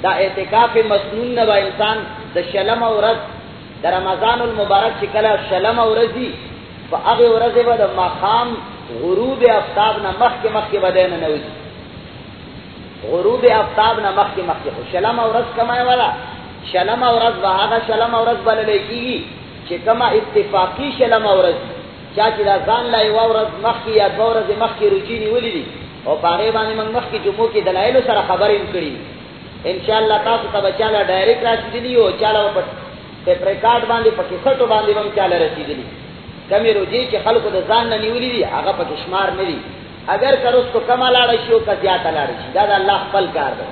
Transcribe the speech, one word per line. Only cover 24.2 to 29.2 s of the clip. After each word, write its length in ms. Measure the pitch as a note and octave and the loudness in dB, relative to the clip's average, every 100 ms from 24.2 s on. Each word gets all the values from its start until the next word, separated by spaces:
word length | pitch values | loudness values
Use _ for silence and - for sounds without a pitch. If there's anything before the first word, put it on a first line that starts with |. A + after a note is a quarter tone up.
| A3 | 2
ورځې 260 | A3+ F#3+ G#3 | 2 0 -2
مخکې 220 | A3+ - G#3 | -2 0 2
روجې 240 | G3 - A3+ | 2 -2 -6
نیولې 320 | G#3+ A#3+ A#3 | -2 -2 -2
دي، 120 | F3 B2 - - - - | -6 -8 -14 -16 -10 -4
او 80 | D3+ | 0
په 100 | E3+ | 2
هغې 220 | F3 A3 | 2 0
باندې 220 | A3+ A3 A3 | 0 -2 -4
موږ 120 | G#3+ A#3 | -4 -4
مخکې 200 | A#3+ G#3+ F#3+ | -4 -4 -4
جمعو 260 | G3+ A3+ | 0 0
کې 60 | G#3+ F#3 | 2 0
دلایلو 340 | F3+ G#3+ C4 | 2 2 2
سره 200 | B3 G#3 | 2 0
خبرې 340 | F3+ F3+ G#3 G#3 | 2 2 4 2
هم 100 | F3+ | 0
کړي 160 | F3+ D#3 | -4 -6
دي. 80 | B2+ - - | -8 -12 -16